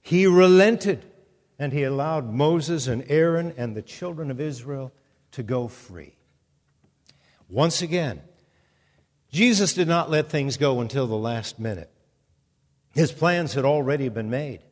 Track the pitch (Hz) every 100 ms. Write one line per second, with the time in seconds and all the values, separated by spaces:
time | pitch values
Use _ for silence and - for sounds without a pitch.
0 | - 175 190 180 185 185 208 233 208 139
1 | - _ _ _ _ _ 143 143 135 139
2 | 151 160 120 117 151 170 151 165 127 120
3 | 135 151 165 165 170 127 120 107 - -
4 | 180 160 147 127 156 131 127 139 131 _
5 | _ _ _ - 110 127 117 - - 87
6 | - _ _ _ _ _ _ _ _ _
7 | _ _ _ _ _ 98 165 160 175 175
8 | 151 123 - _ _ _ _ _ _ _
9 | _ _ _ 151 240 202 190 180 165 170
10 | 156 156 151 151 139 135 143 123 117 135
11 | 123 110 113 117 107 - 110 95 78 _
12 | _ _ _ _ _ _ _ _ _ 147
13 | 165 - 165 175 156 131 135 151 135 143
14 | 131 113 110 127 147 104 _